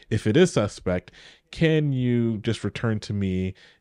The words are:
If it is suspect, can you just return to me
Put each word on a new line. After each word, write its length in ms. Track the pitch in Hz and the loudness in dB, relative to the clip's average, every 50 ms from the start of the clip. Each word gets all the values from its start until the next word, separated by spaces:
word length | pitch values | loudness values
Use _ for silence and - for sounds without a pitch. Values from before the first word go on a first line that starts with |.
| - - | -8 -4
If 180 | 117 107 - | -4 -2 0
it 100 | 110 107 | 2 4
is 160 | 160 185 - | 4 4 4
suspect, 580 | - 127 104 98 - - - 95 90 92 - - - - - - - _ _ - | 4 0 0 -2 -4 -6 -4 -4 -4 -4 -4 -10 -20 -20 -20 -20 -20 _ _ -14
can 420 | - - 165 156 160 156 151 143 | -2 0 2 2 2 2 2 0
you 460 | 135 127 123 123 120 120 117 117 110 101 | 0 0 0 2 2 2 2 0 -2 -2
just 240 | 107 117 107 - | -2 -4 -4 -2
return 380 | - 104 - - - 113 110 107 | -4 -6 -6 -2 -2 -2 -2 -2
to 120 | - - | -4 -4
me 420 | 104 101 98 95 92 92 92 95 - - - - _ _ | -4 -2 -2 0 0 -2 -2 -4 -6 -10 -20 -20 _ _